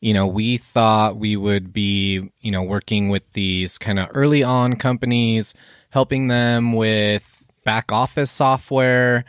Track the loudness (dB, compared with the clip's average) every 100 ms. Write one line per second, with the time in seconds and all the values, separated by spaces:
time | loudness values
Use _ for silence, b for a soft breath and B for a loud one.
0 | 0 2 0 0 -2 -2 -2 2 4 4
1 | 2 -2 -4 -2 0 -2 -2 -4 -2 0
2 | 0 -2 -6 _ -6 -4 -2 -4 -2 -2
3 | 0 -2 -4 -4 -2 -2 -4 -6 -4 -4
4 | -2 0 2 2 2 2 0 0 -2 -2
5 | 0 0 2 0 -2 -10 b b b -2
6 | 0 0 0 0 2 2 0 0 2 2
7 | 0 -2 -6 -20 _ _ -2 -2 0 -2
8 | 0 -2 -2 0 2 0 -2 0 2 2
9 | 2 0